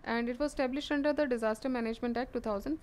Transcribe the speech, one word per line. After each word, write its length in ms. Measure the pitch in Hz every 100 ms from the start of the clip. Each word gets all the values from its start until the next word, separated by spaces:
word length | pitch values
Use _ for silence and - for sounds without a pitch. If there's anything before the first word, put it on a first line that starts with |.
| -
And 200 | 233 240
it 100 | 247
was 160 | 294
established 380 | - 254 277 -
under 200 | 285 294 294
the 100 | 285
Disaster 360 | 233 220 220 269
Management 480 | 247 226 226 240 233
Act 160 | 254 240
two 60 | 226
thousand 300 | 202 277 311